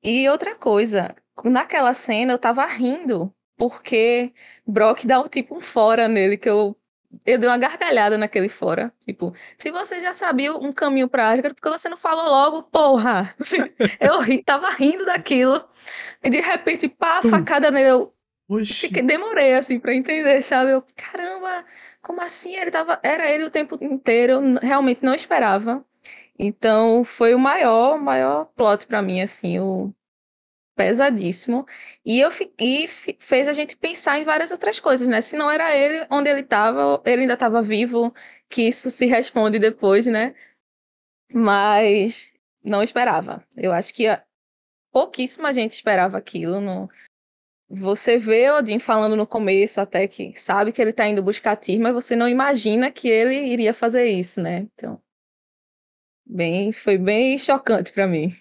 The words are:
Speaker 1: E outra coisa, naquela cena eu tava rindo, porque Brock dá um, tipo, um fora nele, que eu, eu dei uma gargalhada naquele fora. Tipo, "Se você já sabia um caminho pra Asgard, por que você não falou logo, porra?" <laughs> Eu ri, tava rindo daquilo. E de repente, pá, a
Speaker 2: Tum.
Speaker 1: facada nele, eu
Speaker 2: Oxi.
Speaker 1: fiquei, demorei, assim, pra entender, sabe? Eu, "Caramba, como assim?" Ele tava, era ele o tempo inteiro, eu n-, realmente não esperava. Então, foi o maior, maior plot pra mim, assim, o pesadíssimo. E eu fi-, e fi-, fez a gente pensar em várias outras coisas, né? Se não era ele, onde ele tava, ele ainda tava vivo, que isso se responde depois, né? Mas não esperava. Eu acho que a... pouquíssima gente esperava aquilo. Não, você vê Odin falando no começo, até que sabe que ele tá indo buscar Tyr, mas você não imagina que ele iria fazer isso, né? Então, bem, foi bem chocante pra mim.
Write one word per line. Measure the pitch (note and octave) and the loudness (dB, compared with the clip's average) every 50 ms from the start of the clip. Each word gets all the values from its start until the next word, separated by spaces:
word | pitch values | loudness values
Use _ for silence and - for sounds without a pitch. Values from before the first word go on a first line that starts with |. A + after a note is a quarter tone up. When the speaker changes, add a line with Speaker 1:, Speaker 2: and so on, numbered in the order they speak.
| _ | _
Speaker 1:
E | G#3 A3+ B3+ C4+ C4+ | -2 0 0 2 2
outra | C#4+ D#4+ - G4 A4+ | 0 0 -2 -8 -10
coisa, | - - B3+ G#3+ G3+ A3 A3+ G#3+ G3 F3 - - _ _ _ _ - - | -4 -2 0 2 2 2 0 0 -2 -2 -4 -10 _ _ _ _ -6 0
naquela | A#3 B3+ B3 D#4+ - - D#4+ C4+ A#3+ B3+ | 0 2 2 0 -2 -2 0 0 0 0
cena | B3+ - - A3 G#3 A#3+ B3+ B3 | -2 -4 -4 -2 -2 0 0 -2
eu | B3 | 0
tava | B3+ A3+ A#3 C4 C#4 | 0 0 0 0 -2
rindo, | E4+ - A3+ B3 B3 C4+ E4+ F4+ C4+ A#3 F3 E3 F#3+ _ _ _ _ _ _ | -4 -2 -4 -2 -2 -2 -4 -4 -4 -4 -4 -4 -6 _ _ _ _ _ _
porque | A#3 B3 - - _ - C4 A3 A3 A#3 A#3+ A#3+ B3 A#3+ _ _ - - - _ _ | -4 -4 -4 -8 _ -2 0 2 2 2 2 0 -2 -6 _ _ -20 -20 -20 _ _
Brock | - G#3 A3 G#3+ A3 A#3 - - | -4 0 2 4 4 2 2 0
dá | A#3+ C4 B3 | 2 2 2
um, | C#4 - | 2 0
tipo, | - C4+ B3 _ - | -4 -6 -6 _ -12
um | F4 | -16
fora | F4 - - A#3+ G#3+ G#3+ A3+ A#3 A#3 A3+ | -14 -4 0 2 4 4 4 4 2 2
nele, | A3+ G#3 F#3+ F#3+ G3+ G3 | 2 2 2 2 0 0
que | - A#3+ | 0 0
eu, | G#3 G#3 G#3+ G3+ G#3 _ _ _ _ _ _ _ - - _ | 2 2 0 0 -4 _ _ _ _ _ _ _ -20 -10 _
eu | - B3 B3+ | 0 2 2
dei | G#3+ B3 | 4 2
uma | B3 A#3+ | 2 2
gargalhada | B3 C#4 - - F4+ E4+ C#4+ A#3 G#3 G#3 A3 G#3+ | 0 -2 -2 -4 -2 0 2 2 2 2 2 0
naquele | G#3+ G#3 - G#3 F#3+ G3+ | -2 -2 -2 -2 -2 -2
fora. | - - - F3+ D#3+ E3+ - A#3+ _ _ _ | -4 -4 -4 -4 -2 -2 -4 -8 _ _ _
Tipo, | - G3+ _ F3 F3 F3 - - - - _ | -14 -10 _ -8 -8 -8 -12 -20 -20 -16 _
"Se | - D#4 | -10 -8
você | D#4+ F4 G4+ G4 F#4+ F4+ | -6 -6 -8 -8 -8 -8
já | F4 F4+ F4+ | -6 -8 -6
sabia | - F#4+ F4 D4+ B3+ C#4 C#4+ D#4+ | -4 -4 -2 0 0 0 -2 -4
um | D4+ B3 C#4+ C4+ | -6 -6 -8 -4
caminho | - D#4+ C#4+ C4+ C4+ B3+ B3 | -2 -2 0 2 0 0 0
pra | - C4 A3+ A3 | 0 2 2 2
Asgard, | A3+ B3+ B3+ D4 - | 2 2 0 -2 -6
por | _ - | _ -4
que | D#4 D#4 E4+ | -4 -4 -4
você | - E4+ | -6 -10
não | E4+ - | -10 -6
falou | - E4+ D#4+ D#4+ E4 D#4+ | -4 -2 -2 0 2 2
logo, | C#4 C4+ C#4 D4+ D#4 D#4+ D#4+ | 4 4 4 4 2 -2 -10
porra?" | _ - E4 D4+ C#4+ C4+ A#3+ G#3+ B3 A3+ F#3 G3 F#3 - _ | _ 0 2 4 6 4 4 2 2 0 0 -2 -4 -8 _
<laughs> | - - - F#4 - - _ _ A#3+ G3+ - - | -6 -4 -2 -2 -2 -2 _ _ -2 -2 0 2
Eu | - C#4 D#4 F#4 | 2 2 2 2
ri, | B3+ A3 C4+ - - | 2 0 0 0 0
tava | - C#4+ C#4+ F4 F#4+ | 0 -2 0 0 -4
rindo | F#4 - C4+ C#4+ E4 F#4 F#4+ | -2 2 2 2 2 0 -2
daquilo. | F#4+ F4 F4 - - D4+ B3+ B3 C4 C4+ D#4 - _ _ _ - - - - - - - _ - | -4 -4 -4 -2 0 2 2 4 4 2 0 -2 _ _ _ -20 -18 -16 -16 -16 -16 -18 _ -2
E | C4 | 0
de | A#3 D4 | 0 0
repente, | E4+ E4+ F4+ E4+ F4 - E4+ E4+ - C#4 | 0 -2 -2 -2 -2 -4 -4 -2 -4 -6
pá, | _ _ - E4 E4 F4+ | _ _ -2 0 0 2
a | F#4 | 2
Speaker 2:
Tum. | A#3 | 4
Speaker 1:
facada | G#3+ - D#3+ - - - C4+ D4+ | 4 4 2 2 0 2 2 2
nele, | C4+ C#4 C4+ C4+ | 4 4 4 6
eu | B3+ B3+ - - _ _ _ _ _ _ _ _ | 4 4 2 -2 _ _ _ _ _ _ _ _
Speaker 2:
Oxi. | G3 G#3+ G#3+ G#3 - | -4 -4 -4 -4 -4
Speaker 1:
fiquei, | - - E4+ F#3+ - B3+ | -6 -6 -4 -4 -2 0
demorei, | C4 D4+ D#4+ G4+ A4 A4+ - - C4+ B3+ | 0 0 0 -2 -4 0 2 4 4 4
assim, | B3+ C4 C4+ C4 A#3 | 4 2 0 -4 -4
pra | - - B3 | -2 -2 -2
entender, | C4 C4 - D#4 D#4 D#4 C#4 C#4 C#4 C4 | -2 0 -2 -2 0 2 4 4 4 2
sabe? | - D4 B3+ C4 C4+ C4+ | 0 0 2 2 2 2
Eu, | C4 C4 _ _ | 0 0 _ _
"Caramba, | - - - - - F4 F4+ F#4 F#4+ F#4 F#4 F#4 F4 F4 - - - - - _ _ | -20 -20 -16 -12 -10 -10 -10 -10 -10 -8 -8 -8 -8 -10 -16 -20 -20 -20 -20 _ _
como | _ - F4 F4 F4 | _ -12 -10 -10 -8
assim?" | F4 E4+ - - F4+ F#4 | -8 -10 -10 -10 -10 -8
Ele | F#4+ F#4 E4+ | -8 -8 -4
tava, | E4+ D#4+ D#4+ E4 E4+ E4+ - | -4 -4 -2 -2 -4 -2 0
era | C#4+ D4 D#4+ E4 D4 | -2 -2 0 0 0
ele | D4 D4+ D#4+ | 0 -2 -2
o | D#4 | -4
tempo | - D#4+ D4+ D4 D#4+ - - | -4 -4 -4 -4 -8 -10 -6
inteiro, | C#4+ C4+ C4+ _ - A3+ A#3 A#3+ A#3+ C4 | -6 -6 -4 _ 2 4 4 6 4 4
eu | C4 | 4
n-, | C#4 C4+ B3 B3 - | 4 2 2 2 2
realmente | B3 C#4 C#4 C#4 C4 B3 - - | 0 2 2 2 2 0 2 0
não | C4 C4 | 0 0
esperava. | D#4 - - F4 D4 B3 G#3+ F#3+ G3+ G#3+ A3+ A#3+ C#4 C4+ _ _ _ _ - - - - _ _ _ | 0 -2 -2 0 2 2 2 2 0 0 -2 -6 -6 -8 _ _ _ _ -20 -20 -20 -20 _ _ _
Então, | - G3+ A3 _ - A3+ G#3+ A3 A3 A3+ A3+ A#3+ B3 | -4 -4 -4 _ 2 2 4 4 4 4 4 4 2
foi | - - - A#3+ A3+ A#3+ | 0 0 2 4 4 6
o | B3 | 6
maior, | C4 C#4 C#4+ F#4+ E4 B3 A3+ A3+ A#3+ C4+ D4+ D4+ | 4 2 2 2 2 4 4 4 4 4 2 0
maior | C#4+ C#4 - C4 C4 C4 C#4+ D3+ D#4 - _ | -2 -2 0 0 0 0 0 -2 -4 -6 _
plot | - B3 G#3+ G3+ G#3 - | 0 2 2 2 2 -2
pra | _ A#3 G#3+ G3+ | _ -4 -2 -2
mim, | F#3+ F#3 F#3 | -2 -2 -4
assim, | F#3 G3+ - - - F3+ E3+ F3+ | -4 -6 -8 -8 -6 -4 -4 -2
o | F#3+ F#3+ F#3+ F#3 G3 G3 G3+ _ _ _ _ _ _ _ _ _ _ _ _ _ _ _ _ | -4 -4 -4 -4 -6 -8 -10 _ _ _ _ _ _ _ _ _ _ _ _ _ _ _ _
pesadíssimo. | - G3 - G#3+ A#3 C#4 C#4+ B3 G#3 F#3 E3+ F3+ - - - A#3+ B3 C#4 - - - - - - _ _ | -2 0 0 2 2 2 0 0 -2 -4 -4 -6 -6 -4 -4 -4 -4 -4 -8 -18 -20 -20 -20 -20 _ _
E | - A3 B3 | -2 2 2
eu | C4+ E4+ | 2 2
fi-, | - - G4 - _ - | 0 -4 -10 -10 _ -4
e | G#3+ B3 C4 C#4+ D#4+ - | -2 -2 0 -2 -4 -6
fi-, | - - - - - _ | -10 -12 -12 -12 -12 _
fez | - - D#4 B3 C#4+ C#4+ | -4 0 0 2 2 0
a | D4 | -2
gente | D4 D4+ D4+ - | -4 -6 -8 -8
pensar | _ - D#4+ E4+ E4 - D#4+ C#4+ D4 | _ -8 -6 -6 -4 -2 -2 -2 -2
em | D#4 | -2
várias | D#4 D#4 D#4 D#4+ E4 F4+ | -2 -2 -2 -2 -4 -6
outras | F4 - G#4 G#4+ - | -6 -4 -4 -6 -2
coisas, | - - C4 B3+ B3 B3+ | 0 0 0 2 2 0
né? | A#3 - | 0 0
Se | A#3+ - - | -2 -4 -4
não | D4 D4+ D4 | -4 -2 -2
era | D4+ D#4 E4 E4 D4+ | 0 0 0 0 2
ele, | C#4 C#4 D4 D#4 D#4+ D#4+ - | 2 2 2 0 -4 -6 -2
onde | C4+ C#4+ C#4+ D4 | -2 0 0 0
ele | C#4+ C#4 C#4 | 0 -2 -2
tava, | - - D4+ C#4+ B3+ A#3+ C#4 C#4+ C#4+ C#4+ C#4 _ | 0 0 2 2 2 2 2 2 2 0 0 _
ele | - B3 A#3+ C4 | 0 0 2 2
ainda | B3+ A#3+ | 0 0
tava | - C4+ A3+ G#3+ A#3 A3+ | 0 0 0 0 0 0
vivo, | G#3 A3 G#3 A#3 A#3+ B3 A#3 A#3 A#3+ A#3+ - - - - _ _ _ | 0 0 -2 -2 -2 0 -2 -2 -2 -4 -10 -20 -20 -20 _ _ _
que | - - A#3 | -4 0 0
isso | A3 B3 - - C4 | 0 0 -2 -6 -8
se | B3+ - B3 | -4 0 0
responde | B3 B3 A3+ C4 - - A#3+ G#3+ G#3+ G#3+ A3+ | 2 2 2 0 -2 -2 0 0 2 2 2
depois, | G3+ A3 A3 - - G3 G3 G3+ A#3 | 2 0 0 2 2 4 4 4 4
né? | B3 A3+ G#3+ A3+ C4 - _ - _ _ _ _ _ _ _ _ _ _ _ _ _ _ _ _ _ - | 2 0 0 -2 -4 -6 _ -20 _ _ _ _ _ _ _ _ _ _ _ _ _ _ _ _ _ -2
Mas | A#3 A3+ G#3 G3+ G3+ G3 G#3 G#3+ G3+ A3+ G#3 G3+ G#3+ F#3+ A3+ A3+ - - - _ _ _ _ _ _ _ | 0 2 4 4 4 4 4 4 4 4 4 4 2 0 -2 -4 -8 -14 -16 _ _ _ _ _ _ _
não | - G#3 G3+ G#3+ | -4 -2 0 0
esperava. | A#3 - B3+ B3 A#3+ F#3 D#3+ F3+ - - - _ _ _ | 0 0 -2 0 0 0 -2 -4 -6 -12 -14 _ _ _
Eu | - - F#3 F3 | -6 -4 -2 -2
acho | E3+ G#3 - - | -2 -4 -6 -6
que | - A#3 | -2 0
a... | A3 G#3 - _ _ _ _ _ _ _ _ _ _ _ _ _ _ _ | 0 0 -2 _ _ _ _ _ _ _ _ _ _ _ _ _ _ _
pouquíssima | C4 D#4+ - - - B3+ B3+ - - D#4+ D4 C#4 | 0 0 0 -4 -8 -8 -8 -6 -6 -4 -4 -2
gente | B3 A3 A3+ - | -2 -4 -4 -6
esperava | - - A3 G#3 F#3 F3+ G3 F#3+ A3+ | -6 -2 0 0 2 0 0 -2 -6
aquilo. | G#3 - - F3 E3 E3 F3+ G3 | -10 -10 -10 -8 -6 -4 -4 -4
Não, | G3+ G3 F#3 F#3 F#3+ F#3 _ _ - _ _ _ _ _ _ _ _ _ _ _ _ _ | -6 -6 -6 -8 -10 -12 _ _ -20 _ _ _ _ _ _ _ _ _ _ _ _ _
você | - G3 F#3+ F#3+ G3+ G#3 - - A#3 B3 | -14 -8 -4 -4 -4 -2 0 0 0 0
vê | G#3+ A3 A3 A3+ B3 C#4 | 2 2 2 4 4 4
Odin | D4 D4+ C4+ G#3+ G#3 A#3 | 2 2 0 -2 -4 -6
falando | - - A3+ A3 G#3+ G#3+ A3 | -2 0 0 0 2 0 0
no | G#3+ G#3+ | -2 -2
começo, | - - A3+ G#3+ F#3 F#3+ G3 G3+ A3 - - | -4 -4 -4 -2 0 2 2 2 0 0 -4
até | G3 G3+ - F3+ F#3+ G3 | -6 -2 -2 -2 -2 -2
que | - - G3 F3+ - | -4 -10 -14 -14 -12
sabe | - - - F#3 G3+ G#3 G#3+ A3+ | -16 -6 -2 0 0 0 -2 0
que | - A#3+ | 0 -2
ele | G#3+ A3 | -2 0
tá | - A3 | 0 -2
indo | G#3 G#3 G3+ F#3+ | 0 0 0 -2
buscar | F#3+ G#3+ - - A3+ G#3 | -2 -4 -2 -2 -2 -2
Tyr, | G#3 - - F#3 A3 | -2 -4 -4 -2 0
mas | A3+ A#3 B3+ | 0 0 0
você | A#3+ B3 - B3 | -2 -4 -2 -2
não | A#3 A#3 A#3+ | 0 0 0
imagina | A#3+ B3+ C4 C#4+ C#4+ A#3+ G#3 G#3+ G#3 A#3 B3+ C#4 | 2 0 0 0 0 0 0 0 0 0 0 -2
que | - - - B3 | -4 -4 -2 2
ele | A3 A3 A3+ B3 C4 C#4 D4 C4 A#3+ | 2 2 2 2 0 -2 -2 -4 -2
iria | A#3+ A3+ G#3+ A#3 | 0 0 -2 -2
fazer | - - A#3 A3+ B3+ B3 | 0 -2 -2 0 2 0
isso, | A#3+ G3+ F#3 F3+ F3+ - - F3 | 2 0 -2 -4 -6 -6 -6 -6
né? | E3+ F3 F3 G3 A3 _ | -4 -4 -6 -8 -10 _
Então, | - - A#3 - - _ _ _ _ _ _ _ _ _ _ _ _ _ _ _ _ _ _ _ _ _ _ _ _ _ | -16 -14 -14 -14 -14 _ _ _ _ _ _ _ _ _ _ _ _ _ _ _ _ _ _ _ _ _ _ _ _ _
bem, | - - F3+ E3+ E3 E3+ F#3 G3+ G#3 A3 | -14 -6 -4 -4 -2 -2 -2 -2 -4 -6
foi | - - G#3+ G3+ F#3+ | -4 0 0 0 2
bem | F#3 F#3+ G#3 A3 B3+ C4 C4+ C#4 | 2 0 0 2 2 0 0 -2
chocante | - - C#4 C4+ - - A3+ F#3 F3+ - - | 0 0 0 0 2 0 0 0 0 -4 -4
pra | - G3 | -2 -2
mim. | F#3+ F3 D#3+ D3+ F#3 F3 _ | 0 0 -2 -2 -4 -6 _